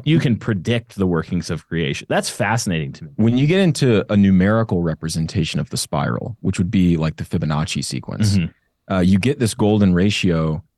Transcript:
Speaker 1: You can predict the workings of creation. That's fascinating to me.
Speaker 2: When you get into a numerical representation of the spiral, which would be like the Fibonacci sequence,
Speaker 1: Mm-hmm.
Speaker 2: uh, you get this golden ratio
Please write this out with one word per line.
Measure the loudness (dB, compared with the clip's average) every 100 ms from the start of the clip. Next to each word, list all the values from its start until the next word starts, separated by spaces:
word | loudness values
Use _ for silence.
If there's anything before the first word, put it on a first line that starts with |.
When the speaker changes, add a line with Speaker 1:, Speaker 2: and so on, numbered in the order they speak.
| 0
Speaker 1:
You | 0
can | 2 -2
predict | -2 -4 -2 -4 -4 -4
the | -2
workings | -2 -2 -6 -6
of | -8 -6
creation. | -4 -4 -4 -4
That's | -4 -4
fascinating | -4 -2 -2 -2 -4 -4
to | -10 -10
me. | 0
Speaker 2:
When | 2 2
you | 2
get | 4
into | 2 2 2 2 2
a | 4
numerical | 6 6 4 2 0 0
representation | -2 -4 -4 -4 -2 -2 -2 -4
of | -4
the | -6
spiral, | -6 -4 -2 -4 -6 -6
which | -4 -2
would | 0
be | 2 4 2
like | 0 -4
the | -6
Fibonacci | -4 -2 -2 -2 -4
sequence, | -6 -8 -8 -2 0 0
Speaker 1:
Mm-hmm. | -2 -6 _ _ -4
Speaker 2:
uh, | 0
you | 2 2
get | 2 0
this | -2
golden | 0 2 4 4
ratio | 4 2 0 0 0 -2 -4 -8